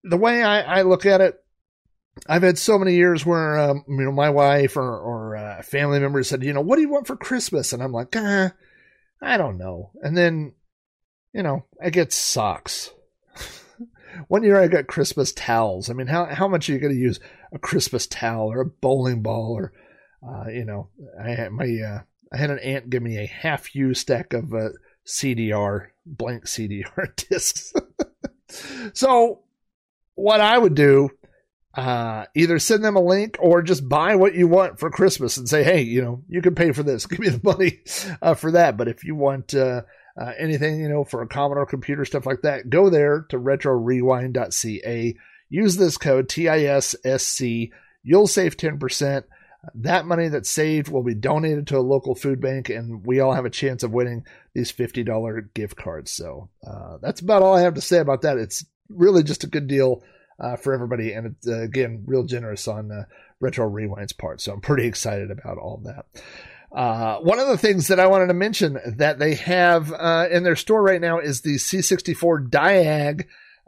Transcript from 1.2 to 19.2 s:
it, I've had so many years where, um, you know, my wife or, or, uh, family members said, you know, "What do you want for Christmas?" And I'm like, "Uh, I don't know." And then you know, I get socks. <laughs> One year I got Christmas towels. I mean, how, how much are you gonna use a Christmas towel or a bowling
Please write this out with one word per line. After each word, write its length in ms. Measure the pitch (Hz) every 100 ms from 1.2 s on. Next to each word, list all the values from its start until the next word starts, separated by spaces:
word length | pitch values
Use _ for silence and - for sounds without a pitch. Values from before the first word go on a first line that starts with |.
it, 140 | 185 - _ _ _ _ _ _ _ - -
I've 160 | 165
had 140 | 180 165
so 200 | - 208
many 180 | 190 175
years 300 | 180 165 151
where, 320 | 170 156 151
um, 280 | 147 143 139
you 160 | 135
know, 80 | 135
my 180 | 139 147
wife 460 | 143 139 143 139 147
or, 240 | 127 107
or, 360 | 113 113 110 107
uh, 240 | 104 90
family 380 | - 143 143 143
members 280 | 139 139 131
said, 160 | 135
you 80 | 131
know, 80 | 143
"What 160 | 160 285
do 60 |
you 80 | 302
want 180 | 285 269
for 80 | -
Christmas?" 560 | - 254 - 156 -
And 100 | 123
I'm 120 | 131
like, 200 | 117 120
"Uh, 360 | 226 208 202 185 - _ _ _ _ _ _
I 160 | - 233
don't 200 | 143 92
know." 340 | 92 90 104 -
And 160 | 143 175
then 360 | 175 160 147 - _ _ _ _ _ _ _
you 100 | 214
know, 220 | 170 135 - _
I 80 | 170
get 240 | 175 165
socks. 800 | - - 131 107 80 - - - - _ _ _ -
<laughs> 920 | - - - - 233 _ - 175 147
One 160 | 196
year 160 | 220 196
I 80 | 175
got 200 | 170 131
Christmas 460 | 170 139 - 127
towels. 560 | - - 113 110 92 104
I 40 |
mean, 140 | 123 127
how, 180 | 165 170
how 220 | 139 196
much 220 | 175 151
are 40 |
you 60 | 135
gonna 140 | 143
use 260 | 131 123 - - - -
a 60 | 143
Christmas 480 | - 156 - 123 -
towel 440 | - 117 113 107
or 100 | 120
a 40 | 131
bowling 560 | - 131 135 127 120